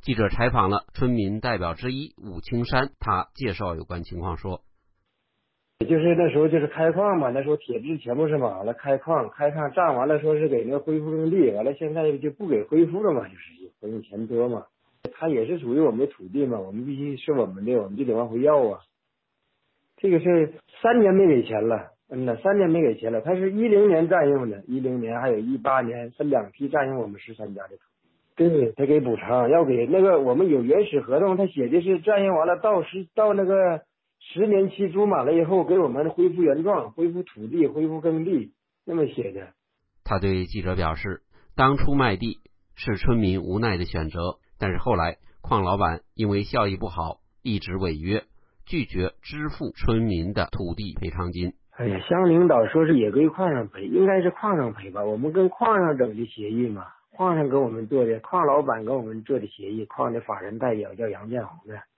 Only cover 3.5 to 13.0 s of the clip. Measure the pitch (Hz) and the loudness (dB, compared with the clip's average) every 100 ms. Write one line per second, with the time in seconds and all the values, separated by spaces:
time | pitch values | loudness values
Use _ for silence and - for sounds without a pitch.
3.5 | 92 101 80 - 87 82 87 90 85 101 | -4 -6 -6 -8 -10 -10 -8 -8 -8 -8
4.5 | 90 _ _ _ _ _ _ _ _ _ | -10 _ _ _ _ _ _ _ _ _
5.5 | _ _ _ 110 160 170 170 170 135 156 | _ _ _ 0 2 4 4 2 4 2
6.5 | 160 147 - 160 170 202 185 135 127 139 | 2 0 0 0 2 0 0 0 -2 -2
7.5 | 151 - 117 139 160 117 123 156 151 123 | -4 -2 -8 -6 -8 -4 -2 0 0 -2
8.5 | 95 101 120 143 135 - 160 110 - 147 | -4 -6 -6 -2 -2 0 -2 -2 -2 -2
9.5 | 151 147 156 170 127 135 151 151 151 151 | -2 -4 0 0 2 0 0 2 0 2
10.5 | 127 113 139 151 156 151 156 160 190 135 | 0 -2 -4 -2 -4 -2 -2 0 4 4
11.5 | 104 120 139 160 156 156 139 147 147 202 | 2 -4 -4 -6 -2 -2 0 -4 -6 -2
12.5 | 120 104 156 165 175 | -2 2 2 2 2